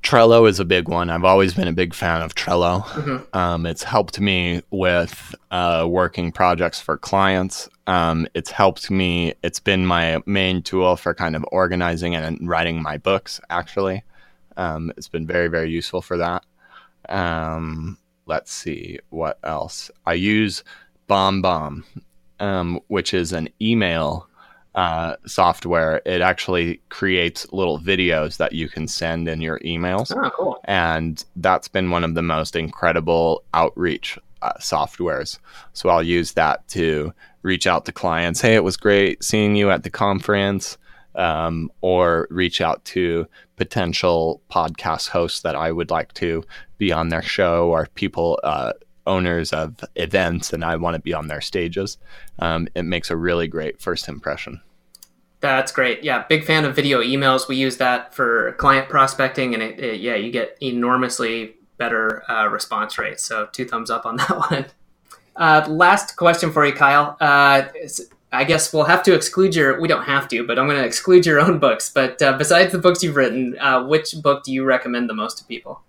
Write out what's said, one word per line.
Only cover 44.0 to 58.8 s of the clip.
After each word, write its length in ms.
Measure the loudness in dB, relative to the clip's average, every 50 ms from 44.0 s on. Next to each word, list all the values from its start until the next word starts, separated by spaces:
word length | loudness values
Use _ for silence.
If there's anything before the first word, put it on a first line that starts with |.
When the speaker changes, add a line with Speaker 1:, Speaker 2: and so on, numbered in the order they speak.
| 0 2 2 2 0 -2 -4 -6 _ _
Speaker 1:
podcast 600 | -2 -2 -2 -2 -6 -6 -4 -4 -4 -4 -6 -4
hosts 320 | -2 -2 -2 -2 -4 -6
that 160 | -6 -4 -4
I 160 | -2 -4 -4
would 180 | -2 -4 -4 -2
like 240 | -2 -4 -4 -6 -8
to 300 | -6 -4 -4 -4 -4 -6 -10 -18 -18 -18 -20 -6
be 160 | -2 -2 0
on 160 | 0 0 -2 -2
their 140 | -2 -4
show, 460 | -4 -4 0 0 2 2 4 2 2 2
or 180 | 2 0 -2 -4 _
people, 420 | -6 -6 -4 -2 -2 0 0 0 0 -2
uh, 300 | -4 -2 -2 -4 -6 -6 -8 -14 _ _ _ _
owners 480 | -2 0 0 0 0 0 -2 -2 -4
of 220 | -4 -4 -4 -6 -8 -14 -16 -12 _
events, 560 | -6 -4 0 0 0 0 0 -2 -4 -4 -6
and 100 | -6 -4
I 140 | -4 -4 -4
wanna 240 | -2 -2 -4 -4 -4
be 140 | -6 -6 -6
on 120 | -6 -6
their 140 | -8 -8 -8
stages. 580 | -8 -6 -4 -4 -4 -2 -4 -4 -6 -6 -8 -14 -18 -20 -18 -16 -16 -14 -8 -4
Um, 300 | -2 -2 0 -2 -4 -4 -6
it 80 | -6 -4
makes 260 | -2 -4 -4 -4 -4
a 60 | -4
really 320 | -2 0 0 0 0 -2 -2
great 320 | -4 -6 -6 -6 -10 _
first 260 | -6 -6 -6 -6 -6
impression. 540 | -10 -12 -8 -8 -8 -8 -8 -10 -14 -14 -16 -18 _ _ _ _ _ _ _ -20 _ _ _ _ _ _ _
Speaker 2:
That's 320 | -2 0 2 0 0 -2
great. 320 | 0 0 0 0 0 -2 -2
Yeah, 200 | -2 -2 -2 0 0
big 160 | 0 0 2
fan 200 | 2 2 2 2
of 120 | 2 0
video 240 | 0 2 2 2 2
emails. 480 | 2 2 0 2 4 4 2 2 0 -2
We 80 | -2
use 200 | 0 0 -2 0 0
that 360 | 0 2 2 0 -4 -10 -4
for 380 | -2 0 2 2 0 0 -2
client 360 | -2 2 4 4 4 4